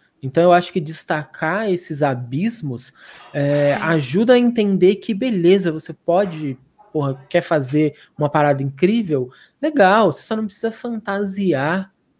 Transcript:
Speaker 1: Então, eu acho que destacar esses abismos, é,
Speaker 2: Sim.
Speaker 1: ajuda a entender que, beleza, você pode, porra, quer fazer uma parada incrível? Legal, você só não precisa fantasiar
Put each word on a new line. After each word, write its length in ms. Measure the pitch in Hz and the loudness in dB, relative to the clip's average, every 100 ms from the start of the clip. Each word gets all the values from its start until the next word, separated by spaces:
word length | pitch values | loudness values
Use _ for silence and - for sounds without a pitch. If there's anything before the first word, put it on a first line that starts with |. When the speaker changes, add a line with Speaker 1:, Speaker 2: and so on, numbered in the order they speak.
| _ _ | _ _
Speaker 1:
Então, 220 | 131 165 | -4 2
eu 100 | 175 | 6
acho 180 | 175 180 | 4 2
que 80 | 185 | -6
destacar 920 | 151 160 - 156 147 - 160 190 220 | -6 -10 -6 -6 -6 -6 -4 -4 -2
esses 300 | 180 - 143 | -4 -4 -2
abismos, 880 | 143 123 120 139 220 233 143 120 - - - - - | -2 -2 -6 -4 -4 -4 -8 -10 -12 -18 -20 -20 -10
é, 420 | 147 143 147 143 139 | -4 0 2 2 0
Speaker 2:
Sim. 80 | |
Speaker 1:
ajuda 500 | 160 165 127 175 233 | 0 0 0 0 4
a 60 | 247 | 4
entender 560 | 240 233 208 185 180 208 | 4 2 0 4 4 2
que, 180 | - | -2
beleza, 580 | 196 262 196 170 196 180 | -4 -2 2 4 4 2
você 200 | 156 - | -4 -8
pode, 640 | 151 - 175 202 156 147 131 _ _ - | -10 0 0 0 -4 -8 -8 _ _ -8
porra, 220 | 156 139 135 - | -4 -4 -4 -2
quer 120 | 170 | -2
fazer 540 | - 160 127 151 151 - - - | 0 -2 0 0 0 -2 -14 -4
uma 120 | 147 | -2
parada 320 | 151 147 139 | 2 2 2
incrível? 640 | 139 - 180 233 185 139 127 - _ - | -2 0 0 0 0 -2 -4 -12 _ -6
Legal, 500 | 311 294 185 214 196 | -2 4 4 6 2
você 100 | - | 0
só 120 | - 220 | -6 -6
não 100 | 214 | -6
precisa 260 | - 226 | -6 -8
fantasiar 1200 | 220 240 220 214 196 202 196 190 135 147 190 190 _ _ | -6 -10 -8 -6 -6 -6 -2 -2 0 0 -2 -6 _ _